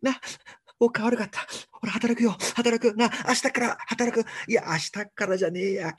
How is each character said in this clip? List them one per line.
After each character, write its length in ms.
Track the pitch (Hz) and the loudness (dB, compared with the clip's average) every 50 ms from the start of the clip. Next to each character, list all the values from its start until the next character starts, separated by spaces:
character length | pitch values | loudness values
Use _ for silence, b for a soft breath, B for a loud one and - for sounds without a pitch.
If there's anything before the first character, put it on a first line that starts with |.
な。 200 | - 269 254 - B B B B B B B B _ _ _ - | -2 -2 -2 -2 B B B B B B B B _ _ _ 4
お 80 | 233 233 | 4 4
っ 40 | |
か 120 | 240 - 214 | 4 2 0
悪 140 | 240 240 226 | 0 0 0
か 60 | 208 | -2
っ 60 | 202 | -6
た。 160 | - - - B B B B B | -6 -10 -10 B B B B B
ほ 160 | - - - 208 | -14 -8 -6 -4
ら、 60 | - | -4
働 220 | 226 - 233 233 | -2 0 0 2
く 80 | - 233 | 4 4
よ。 140 | 220 185 - - - - | 2 2 0 -4 -4 -2
働 240 | 233 240 240 226 233 | 0 2 2 2 4
く。 160 | 240 233 208 | 2 2 4
な、 140 | 214 240 220 - - - - | 4 2 2 2 -2 0 0
明 60 | 247 | 0
日 80 | - - 262 | 2 2 0
か 100 | - 240 | 0 0
ら 160 | 240 226 - - - - | 0 0 -2 -4 -6 -8
働 360 | 226 - 247 233 - 226 226 | -2 0 0 2 2 0 0
く。 40 | B B B B B | B B B B B
い 60 | 226 | 2
や、 120 | 190 - - | 2 2 2
明 100 | 160 156 | -2 -2
日 140 | - - | -2 -4
か 340 | - 202 208 202 _ - 208 | -6 -8 -8 -8 _ -4 0
ら 120 | 190 185 185 | 0 2 2
じ 80 | 190 | 0
ゃ 40 | 165 | 0
ね 120 | 175 180 | 0 -2
え 120 | 190 196 196 | -2 -2 -2
や。 240 | 196 170 160 160 | -2 -4 -6 -8